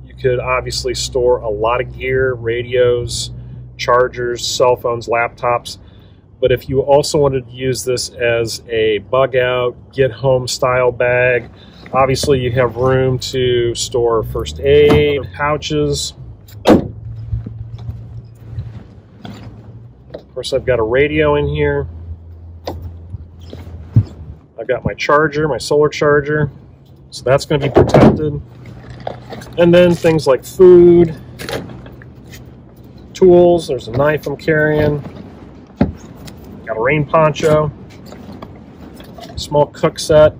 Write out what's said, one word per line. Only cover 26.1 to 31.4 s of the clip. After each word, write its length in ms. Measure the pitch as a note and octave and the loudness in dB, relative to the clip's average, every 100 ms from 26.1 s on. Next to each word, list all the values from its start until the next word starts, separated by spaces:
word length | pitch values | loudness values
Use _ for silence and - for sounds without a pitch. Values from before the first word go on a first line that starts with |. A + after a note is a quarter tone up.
| D3 C#3+ D3+ D3 - - - - - - | 2 0 -2 -2 -6 -20 -20 -20 -20 -20
So 120 | - | -10
that's 220 | - C3+ - | 0 0 0
gonna 200 | D3+ C3+ | -2 2
be 40 | |
protected. 720 | - - - - - D3+ D3 - - - - - - - - - - - - | 2 4 6 6 4 -4 -6 -12 -20 -20 -20 -20 -16 -14 -14 -16 -18 -14 2
And 160 | F3 | 6
then 200 | F3 F3+ | 6 6
things 340 | E3+ E3+ D#3+ C#3+ | 4 2 0 2
like 160 | B2+ | 0
food, 720 | - - F#3 F3+ F3 F3 E3+ D#3+ - - | 0 6 8 10 10 8 4 0 -14 -16